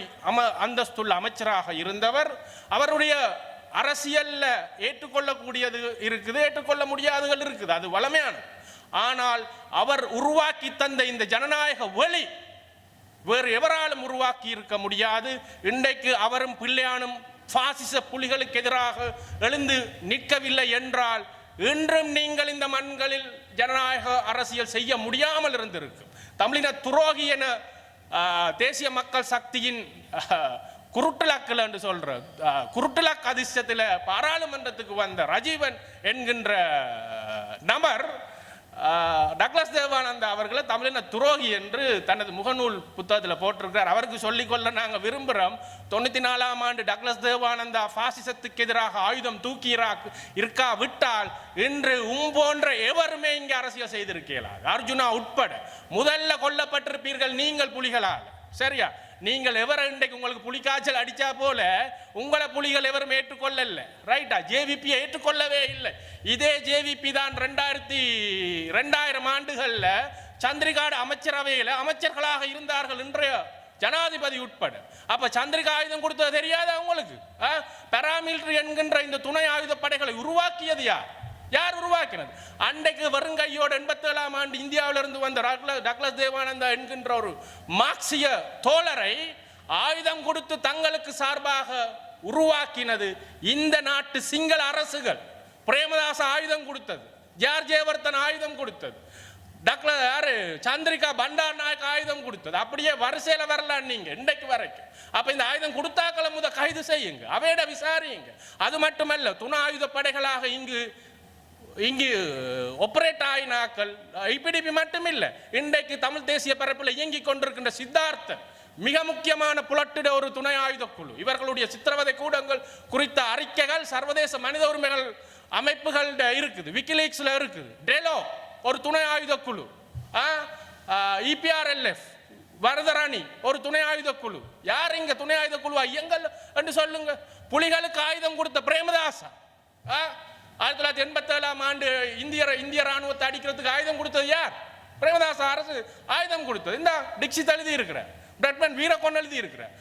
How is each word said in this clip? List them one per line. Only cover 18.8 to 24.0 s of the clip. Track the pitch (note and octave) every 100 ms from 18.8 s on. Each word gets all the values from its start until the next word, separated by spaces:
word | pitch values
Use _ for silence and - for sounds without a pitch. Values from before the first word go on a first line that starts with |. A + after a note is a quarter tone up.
| A#3+ A#3 A#3+ A#3 - -
எழுந்து | A3+ C#4+ C4+ C4 A3+ - F3+
நிற்கவில்லை | C4 - C#4 C4+ C4 B3
என்றால், | A#3+ C4 B3+ A#3 A3+ - - - -
இன்றும் | A3 D4+ D#4 D#4+ D#4
நீங்கள் | D4 D4 D4 D4
இந்த | C#4+ C#4
மண்களில் | C4+ C#4 C4+ C4+ C4+ C4 C4+ -
ஜனநாயக | - B3+ C4 B3+ B3+